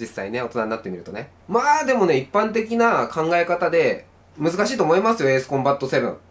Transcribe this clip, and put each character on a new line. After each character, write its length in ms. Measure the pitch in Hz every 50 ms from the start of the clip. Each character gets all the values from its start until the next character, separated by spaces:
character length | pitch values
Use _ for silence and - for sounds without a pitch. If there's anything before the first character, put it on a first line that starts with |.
実 140 | 117 110 -
際 160 | - 98 98
ね、 100 | 110 123
大 60 | 127 117
人 160 | - 120 110
に 80 | 107
な 60 | 110 110
っ 40 |
て 80 | - 98
み 80 | 90 87
る 60 | 85
と 80 | -
ね。 180 | 90 107 127 - - - - -
ま 340 | 180 233 - - 294 311 302
あ、 20 |
で 80 | 254 262
も 140 | 240 196 175
ね、 100 | 156 127
一 140 | 131 -
般 220 | - 202 214 220 202
的 220 | 226 220 220 233
な 320 | 233 233 233 202 147 123 -
考 220 | - 160 156 165 175
え 100 | 175 170
方 240 | 170 175 175 180 170
で、 380 | 160 170 156 123 101 - - - _ - - _ - -
難 120 | 151 165 170 185 208 226
し 40 |
い 60 | 269 247
と 60 | 180
思 120 | 151 165
い 60 | 190
ま 140 | 202 226 233
す 80 | - 147
よ、 60 | 135
エ 60 | 131 131
ー 20 |
ス 80 | 131 -
コ 100 | 143 139
ン 60 | 127
バ 100 | 139 143
ッ 40 | 139
ト 80 | 139 131
セ 120 | - 135
ブ 80 | 120 107
ン。 100 | 85 - - -